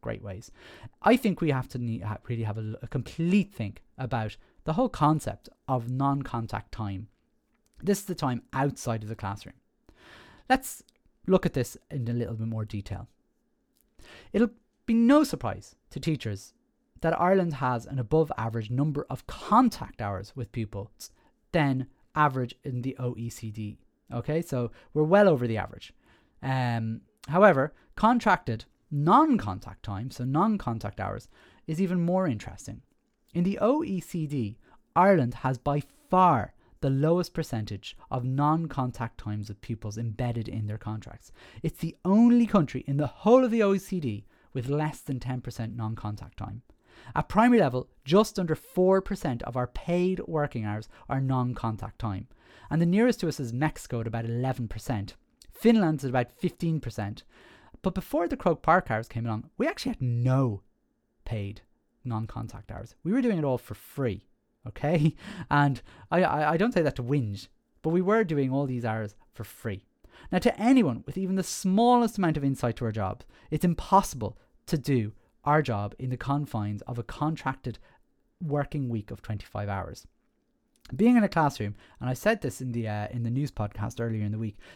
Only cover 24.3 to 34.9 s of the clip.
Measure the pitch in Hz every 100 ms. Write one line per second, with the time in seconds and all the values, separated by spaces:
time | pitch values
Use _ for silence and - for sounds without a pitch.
24.3 | 156 170 131 120 - - 151 156 196 202
25.3 | 139 120 110 92 - - _ _ _ _
26.3 | _ 135 131 123 117 110 113 - _ -
27.3 | 165 202 139 139 - _ - 220 240 220
28.3 | 185 - 113 - _ _ 143 151 226 320
29.3 | 247 110 95 - - - 98 123 - 127
30.3 | 143 214 208 - 113 104 - 98 104 -
31.3 | _ - _ - 156 190 180 170 185 185
32.3 | 110 - 87 - - - _ _ _ _
33.3 | 170 175 - 214 294 - 190 - 175 156
34.3 | 143 107 - _ - _